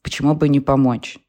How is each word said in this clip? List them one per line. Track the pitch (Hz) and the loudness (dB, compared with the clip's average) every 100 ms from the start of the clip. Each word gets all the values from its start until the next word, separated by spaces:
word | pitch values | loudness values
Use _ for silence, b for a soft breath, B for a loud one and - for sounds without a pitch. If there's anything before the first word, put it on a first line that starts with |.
почему | - - 139 151 | -12 -4 0 2
бы | 151 | 2
не | 139 | 2
помочь? | 139 135 131 117 - - | 2 2 2 0 -6 -18